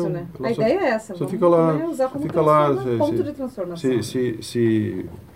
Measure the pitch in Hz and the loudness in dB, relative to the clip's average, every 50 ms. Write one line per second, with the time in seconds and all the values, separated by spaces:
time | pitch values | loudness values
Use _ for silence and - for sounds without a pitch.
0 | 170 165 151 - - - - - 127 - - - 214 226 330 403 370 269 220 220 | -2 -2 -4 -6 -8 -12 -12 -6 -4 -4 -2 0 2 2 2 2 2 0 0 -2
1 | - - 185 175 147 - 185 170 175 175 170 165 165 165 156 151 160 339 285 247 | -4 -8 -6 -6 -6 -4 -2 2 4 6 6 6 4 4 2 0 -2 -4 -2 -2
2 | 262 - - 180 - 160 - 165 156 151 151 151 147 143 135 127 127 127 120 110 | -2 -2 -2 -6 -6 -2 0 2 4 6 6 6 4 4 2 0 0 -2 0 0
3 | - 294 339 349 285 294 - 277 262 240 - 202 180 175 170 170 - 131 127 110 | 0 0 0 -2 -2 -4 -4 -8 -10 -10 -8 -8 -8 -8 -8 -2 0 0 0 0
4 | 98 - - 127 123 120 110 110 - - - 120 117 113 110 107 104 101 92 92 | -2 -2 -4 -2 -2 -2 -4 -6 -10 -6 -2 0 2 4 4 2 0 -2 -4 -6
5 | 90 85 - - - - - | -8 -10 -12 -16 -20 -20 -20